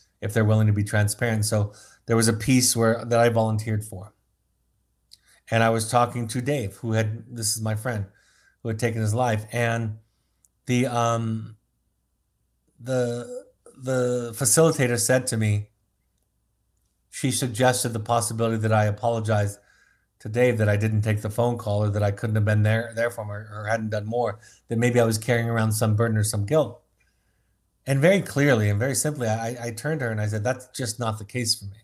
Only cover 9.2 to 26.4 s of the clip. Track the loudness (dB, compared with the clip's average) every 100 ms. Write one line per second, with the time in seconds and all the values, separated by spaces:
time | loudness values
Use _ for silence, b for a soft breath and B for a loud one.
9.2 | 0 -2 -4 -2 -2 -2 -4 -8 _ _
10.2 | _ _ _ _ -2 0 0 0 0 0
11.2 | -2 -6 -8 -16 _ _ _ _ _ _
12.2 | _ _ _ _ _ _ -4 -2 -2 -4
13.2 | -8 -12 -16 _ -20 -12 -4 0 0 -2
14.2 | -4 -4 2 4 4 4 0 0 2 2
15.2 | 0 0 2 0 -2 _ _ _ _ _
16.2 | _ _ _ _ _ _ _ _ _ -6
17.2 | -2 -2 -2 2 2 2 -2 -4 0 0
18.2 | 0 -2 -2 0 2 2 2 0 -2 -2
19.2 | 0 0 0 -4 b b b b b _
20.2 | -6 2 2 4 2 2 2 0 0 -2
21.2 | -2 -2 -2 -2 -2 0 0 0 0 -2
22.2 | -2 0 2 4 4 2 -2 -2 -4 -4
23.2 | -10 -10 -12 -10 -4 -2 -2 -4 -2 -2
24.2 | -2 -4 B B -6 0 2 4 2 2
25.2 | 0 0 0 0 0 2 2 2 2 2
26.2 | 0 -2